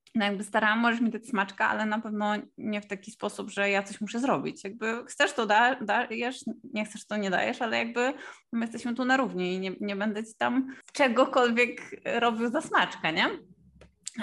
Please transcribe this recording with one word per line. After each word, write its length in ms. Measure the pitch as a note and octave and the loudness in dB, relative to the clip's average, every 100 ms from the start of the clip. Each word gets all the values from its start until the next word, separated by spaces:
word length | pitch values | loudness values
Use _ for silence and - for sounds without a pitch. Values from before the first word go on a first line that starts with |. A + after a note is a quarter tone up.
| _ | _
no 100 | A3+ | 0
jakby 200 | G3+ G3 | 0 -2
starałam, 340 | G3+ A3 G#3+ A3 | 0 2 4 4
„Możesz 220 | A#3 A#3 | 4 4
mi 100 | A#3 | 2
dać 160 | A3 - | 0 -4
smaczka, 400 | G3+ G3 - A3 | 0 0 0 0
ale 180 | G#3+ G#3+ | 2 0
na 140 | G#3+ | -2
pewno 340 | A3 G#3+ G#3 G#3 - - | -2 -2 0 -2 -4 -10
nie 220 | G#3+ G#3 | -4 -4
w 60 | G#3 | -6
taki 240 | G3 A3 | -10 -10
sposób, 400 | - G#3 - G3+ | -8 -8 -6 -8
że 200 | G3+ G3+ | 0 2
ja 120 | G3+ | 2
coś 180 | G3 - | 0 -8
muszę 200 | G3+ A3+ | -6 -2
zrobić. 440 | C4 E3+ D#3 - | 0 0 0 -8
Jakby 400 | G3 A#3 A3 A#3 | -12 -6 -4 -4
chcesz, 280 | - - D4 | -6 0 0
to 140 | D#4 G#3+ | 2 4
da-, 380 | G#3 A#3+ C4 | 6 6 2
dajesz, 600 | G#3+ G#3 - A3+ A#3+ B3+ - - - | 0 0 0 -2 -4 -6 -10 -10 -8
nie 120 | G#3+ | -6
chcesz, 220 | G#3+ - - | -6 -8 -6
to 100 | G#3+ | -2
nie 140 | G3 | 0
dajesz, 320 | F3+ G#3+ B3 | 2 0 0
ale 160 | A#3 A#3 | -2 0
jakby 360 | A#3 A#3 B3 D4 - - - | -2 0 -2 -2 -10 -18 -8
my 80 | A#3 | -4
jesteśmy 340 | A3+ A#3 A#3+ | -4 -6 -6
tu 100 | A#3 | -2
na 120 | B3+ C4 | 2 2
równi 380 | A3+ F3+ F3+ | 2 0 -2
i 60 | F#3 | -2
nie, 120 | F#3+ F3+ | -4 -6
nie 160 | G#3 G3+ | -6 -2
będę 280 | G#3+ G#3 | -2 -4
ci 100 | A3+ - | -8 -2
tam 280 | A#3+ B3 C4 - - | 0 2 -2 -6 -10
czegokolwiek 880 | - C4+ A3+ C4 C4+ A#3+ A#3 A#3+ - - - | 2 2 4 4 6 4 4 2 0 -14 -10
robił 460 | - A#3 A#3 A3 A#3 | -4 0 2 2 -2
za 100 | C4+ | -2
smaczkę”, 520 | - G4 F3+ - E3 | 0 2 2 0 -2
nie? 180 | E3 C4 F#4+ - - - - - _ - - | 2 0 0 -12 -20 -20 -20 -20 _ -16 -6